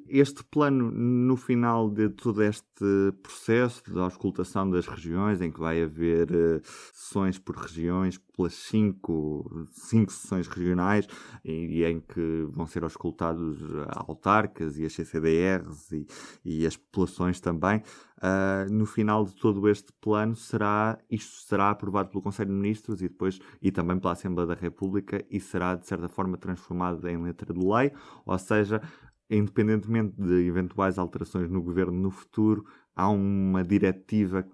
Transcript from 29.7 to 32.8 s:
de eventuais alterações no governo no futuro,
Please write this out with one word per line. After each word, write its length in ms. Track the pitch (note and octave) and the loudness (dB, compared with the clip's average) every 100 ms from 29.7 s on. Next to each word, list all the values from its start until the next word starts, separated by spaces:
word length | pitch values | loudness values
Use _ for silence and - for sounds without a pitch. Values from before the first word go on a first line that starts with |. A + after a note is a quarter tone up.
| A2 G2+ A2+ G#2+ F#2+ | 2 2 0 0 -2
de 300 | F#2 F2+ F2 | 2 4 4
eventuais 520 | F2 F2+ - F#2+ F#2 | 2 -2 0 0 2
alterações 520 | F2 - - F#2 F2 | -2 -4 -6 -4 -2
no 100 | F#2 | -2
governo 400 | F2 F2 F2+ F2+ | -2 0 0 0
no 100 | F#2+ | -2
futuro, 540 | F#2+ - - G#2+ G#2 - - | -4 -8 2 2 2 -2 -18